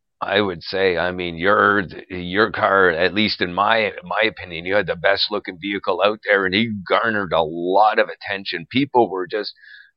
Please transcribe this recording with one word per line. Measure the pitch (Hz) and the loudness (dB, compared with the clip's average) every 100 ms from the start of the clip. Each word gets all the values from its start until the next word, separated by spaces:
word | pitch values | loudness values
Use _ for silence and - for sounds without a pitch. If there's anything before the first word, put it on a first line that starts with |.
| _ _ | _ _
I | - 98 | -2 0
would | 101 85 | 0 -4
say, | - 95 95 82 | -6 0 0 0
I | 87 | -2
mean, | 90 87 82 | -4 -6 -2
your, | 92 107 101 101 85 - - | 2 4 4 2 -2 -10 -12
your | 90 87 95 110 | -10 -4 0 0
car, | - 104 98 92 | 0 2 4 4
at | 82 90 | 4 0
least | 95 107 - | 2 0 0
in | 92 | -2
my, | 90 104 113 104 - | 0 2 2 0 -4
my | 87 95 110 | -6 -2 -2
opinion, | - 90 82 | -2 -12 -10
you | 87 | -2
had | 104 85 | 0 0
the | 85 | 0
best | 98 98 - | 0 2 0
looking | 104 - 92 | -4 -8 -8
vehicle | 98 101 101 87 | -6 -4 -2 2
out | 101 107 | 2 0
there, | - 98 95 | 0 2 2
and | |
you | 95 117 104 87 | 0 0 -4 0
garnered | 98 113 107 95 | 0 2 -2 0
a | 80 | 0
lot | 80 82 87 98 107 110 | 0 -2 2 4 4 4
of | 92 | 0
attention. | 82 - 98 98 87 80 | -4 -10 -8 -8 -10 -4
People | 127 139 123 104 | -2 0 2 2
were | 92 90 | 0 -4
just | 107 101 - - - - | -6 -8 -14 -20 -20 -20